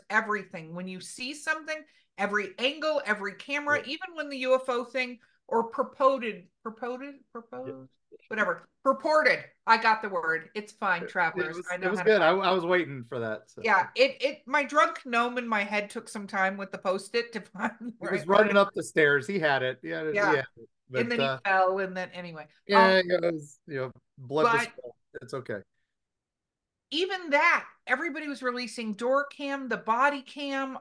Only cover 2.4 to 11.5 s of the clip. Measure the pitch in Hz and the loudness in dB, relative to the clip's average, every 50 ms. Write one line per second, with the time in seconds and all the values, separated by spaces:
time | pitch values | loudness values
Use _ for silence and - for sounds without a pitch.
2.4 | 202 185 - - 233 269 294 311 294 311 302 285 277 302 311 302 294 302 294 - | -4 -4 -6 -4 -4 -4 -2 -2 -2 -2 -2 -2 0 -2 -2 -2 -2 -8 -10 -10
3.4 | - - 277 294 294 294 294 285 - 240 285 320 370 370 349 320 302 294 285 262 | -10 -6 -6 -4 0 0 0 0 0 -4 -8 -8 -8 -10 -8 -8 -8 -8 -6 -4
4.4 | 254 254 254 262 254 269 247 240 254 247 - 262 254 247 247 233 _ _ _ _ | 2 2 2 2 2 0 -2 -4 -4 -4 -4 -4 -4 -4 -6 -12 _ _ _ _
5.4 | _ - - 233 226 226 - - 262 - - - 285 269 277 262 226 226 202 180 | _ -2 0 0 0 0 -2 -4 -4 -4 -2 2 4 4 4 2 0 -4 -6 -8
6.4 | 175 _ _ _ _ 226 220 - - 240 254 247 269 285 277 277 _ _ - 233 | -12 _ _ _ _ -14 -12 -8 -8 -8 -8 -8 -10 -14 -16 -18 _ _ -16 -16
7.4 | 226 _ - 247 262 262 269 262 - - _ _ _ _ - - _ _ 220 214 | -16 _ -14 -12 -12 -12 -12 -14 -16 -20 _ _ _ _ -20 -20 _ _ -2 0
8.4 | 214 180 170 170 - _ _ _ _ 269 262 - - 311 311 311 294 247 175 147 | 0 0 0 -2 -8 _ _ _ _ 2 2 2 2 4 4 6 6 6 4 2
9.4 | - - _ _ _ - 226 220 226 226 220 214 - 208 190 175 160 160 165 160 | 0 -8 _ _ _ 4 4 6 6 4 2 2 0 -4 -4 -2 -2 0 -2 -2
10.4 | 160 - - 214 208 - - _ 214 196 180 170 175 - - 185 175 160 160 180 | -4 -6 -8 -10 -10 -10 -10 _ -2 0 0 0 -2 -4 0 0 0 0 0 -2
11.4 | 180 165 | -4 -4